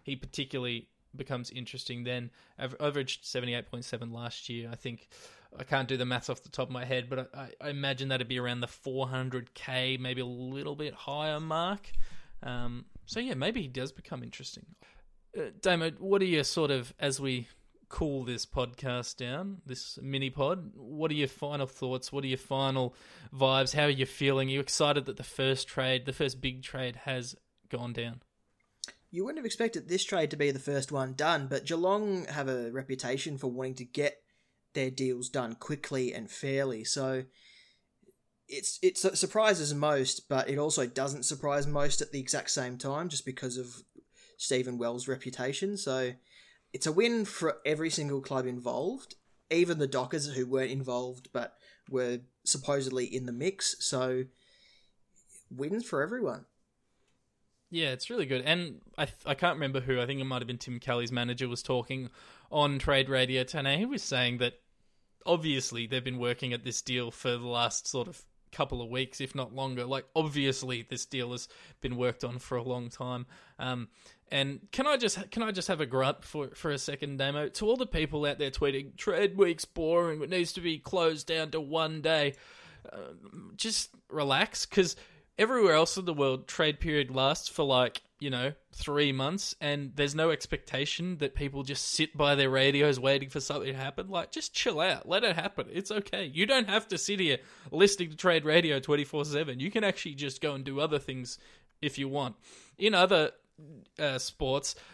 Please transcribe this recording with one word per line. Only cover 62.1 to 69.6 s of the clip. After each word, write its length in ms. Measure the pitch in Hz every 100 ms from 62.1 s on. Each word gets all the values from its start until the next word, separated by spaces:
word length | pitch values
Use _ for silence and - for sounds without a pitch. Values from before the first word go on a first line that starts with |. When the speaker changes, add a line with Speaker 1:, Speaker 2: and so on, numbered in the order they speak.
| - - - -
Speaker 1:
on 260 | 151 147 139
Trade 320 | 135 139 135
Radio 340 | 135 127 127
today. 340 | 127 160 135 143
He 80 | 233
was 180 | 277
saying 340 | - 131 123 120
that 160 | 120 - _ _ _ _ _ _ -
obviously 640 | 170 156 135 127 120 113
they've 160 | 131
been 160 | 127 127
working 340 | 120 120 127
at 100 | 120
this 200 | 127 117
deal 260 | - 123 120
for 220 | - 131
the 160 | 120 120
last 400 | 120 117 - -
sort 200 | 135 120
of 140 | - - _ _
couple 300 | - 143 127
of 80 | 117
weeks, 300 | 127 131 -
if 140 | 135
not 200 | 139 127
longer. 300 | 123